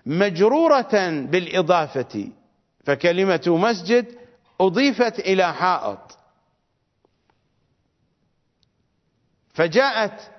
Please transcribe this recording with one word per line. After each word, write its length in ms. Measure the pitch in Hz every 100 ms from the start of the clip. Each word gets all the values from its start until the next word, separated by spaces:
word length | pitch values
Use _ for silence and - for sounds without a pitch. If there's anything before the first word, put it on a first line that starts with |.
| -
مجرورة 1040 | 160 202 165 208 285 330 277 - 208 185
بالإضافة، 1160 | 156 131 175 170 185 165 175 151 139 123 110 98 - _ _ _ _
فكلمة 580 | - 135 175 175 190 170 170
مسجد 600 | 170 208 214 175 240 233 - - _ _ -
أضيفت 580 | 185 175 277 214 240 226
إلى 360 | 196 190 180
حائط، 640 | - 180 175 - 98 - - _ _ _ _ _ _ _ _ _ _ _ _ _ _ _ _ _ _ _ _ _ _ _ _ _ _ _ _ _ _ _ _ _
فجاءت 760 | - 165 180 269 226 208 - -